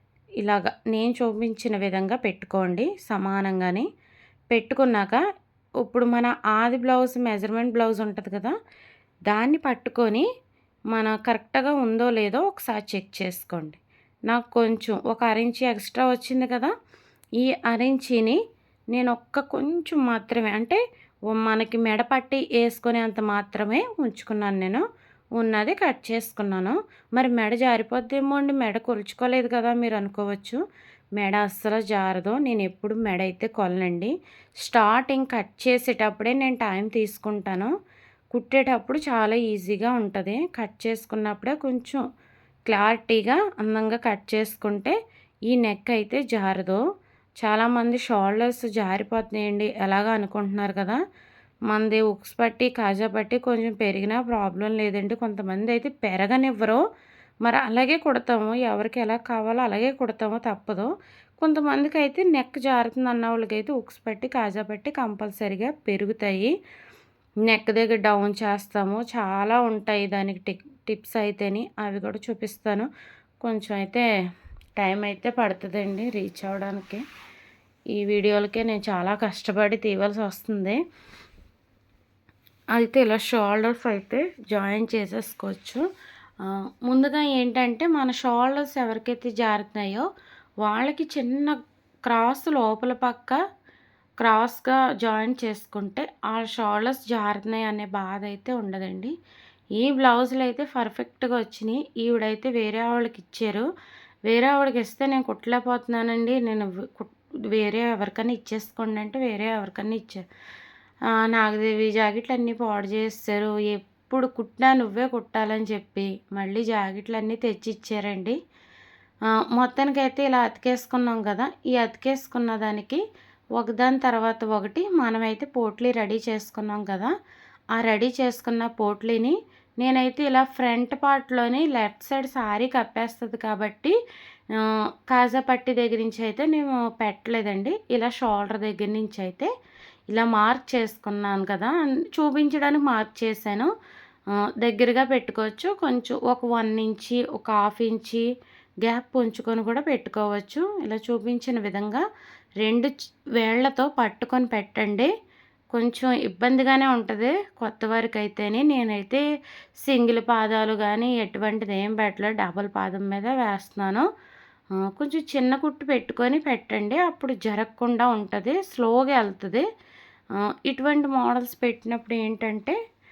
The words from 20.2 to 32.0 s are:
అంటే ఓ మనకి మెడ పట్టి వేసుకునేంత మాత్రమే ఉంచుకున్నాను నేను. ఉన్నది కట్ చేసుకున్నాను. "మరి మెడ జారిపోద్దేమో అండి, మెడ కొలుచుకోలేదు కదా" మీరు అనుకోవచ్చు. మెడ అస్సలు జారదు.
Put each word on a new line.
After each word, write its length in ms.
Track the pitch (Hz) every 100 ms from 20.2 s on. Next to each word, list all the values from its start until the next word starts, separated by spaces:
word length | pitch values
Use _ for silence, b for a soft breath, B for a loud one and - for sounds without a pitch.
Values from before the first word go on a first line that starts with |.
| 226 240 220
అంటే 280 | 208 226 370 480 b b b
ఓ 80 | 208 220
మనకి 380 | 220 220 226 226
మెడ 240 | 226 214
పట్టి 380 | 226 262 254 277 -
వేసుకునేంత 720 | 233 233 233 240 233 226 214
మాత్రమే 600 | 214 202 202 196 208 247 494 427
ఉంచుకున్నాను 600 | 254 - - 214 202 196
నేను. 220 | 185 220 440 b b b _
ఉన్నది 420 | 226 226 214 214 -
కట్ 240 | 349 -
చేసుకున్నాను. 680 | - 226 226 - 202 190 185 302 427 b b
"మరి 180 | 240 262
మెడ 220 | 240 214 233
జారిపోద్దేమో 800 | 254 226 220 247 233 277 277 277
అండి, 180 | 277
మెడ 240 | 277 233 208
కొలుచుకోలేదు 720 | 233 220 202 - 247 254 240
కదా" 240 | 240 233
మీరు 220 | 240 233 220
అనుకోవచ్చు. 640 | 202 202 202 202 - 247 403 B B B _
మెడ 240 | 208 202 208
అస్సలు 420 | 208 196 220 220
జారదు. 520 | 202 208